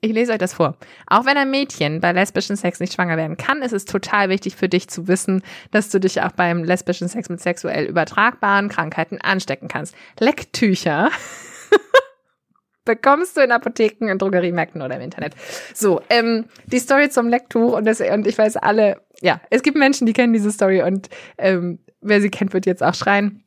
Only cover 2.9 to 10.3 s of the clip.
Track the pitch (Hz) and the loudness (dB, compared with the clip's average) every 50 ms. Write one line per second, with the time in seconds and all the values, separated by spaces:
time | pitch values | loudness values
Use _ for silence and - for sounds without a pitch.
2.9 | - - 185 175 165 160 160 156 160 - - - 277 302 269 254 233 196 196 - | -2 -4 -2 -2 0 -2 -2 -4 -6 -6 -2 -2 -2 -2 -2 -4 -4 -4 -6 -4
3.9 | - 196 - - - 208 202 190 190 190 - - - - - 185 180 180 - - | -6 -6 -4 0 0 0 2 0 0 -2 -4 -8 -4 -2 -2 0 0 0 -2 -4
4.9 | - - 170 190 180 185 - - 190 190 - - - - - - - 214 208 - | -12 -10 -2 -2 -2 -2 0 -2 -2 -2 -4 -6 -20 -20 -18 -2 -2 -2 -2 2
5.9 | - 190 190 185 - - - 175 - - 180 170 170 175 165 165 180 180 - - | -2 0 0 0 -2 -2 -4 -4 -2 -2 -2 0 0 -2 0 -2 -2 -2 -2 -6
6.9 | 180 - 180 180 - 226 208 - 180 170 - 180 175 - - 180 139 143 156 - | -6 -4 -6 -8 -6 -8 -8 -8 -10 -6 -4 -6 -6 -4 -6 -6 -4 -4 -4 -2
7.9 | - 170 156 - - - 208 233 254 _ - 202 202 202 202 208 - - 165 160 | -2 -2 -2 0 0 0 0 0 0 _ -2 2 2 2 0 -2 -4 -4 -6 -4
8.9 | 156 - 180 - - - - - 190 185 - - 175 - - 165 - 127 123 - | -4 -6 -6 -6 -6 -8 -2 -2 -2 -2 -2 -6 -8 -8 -8 -10 -10 -10 -10 -10
9.9 | - - - - _ - - 254 | -16 -20 -20 -20 _ 0 0 0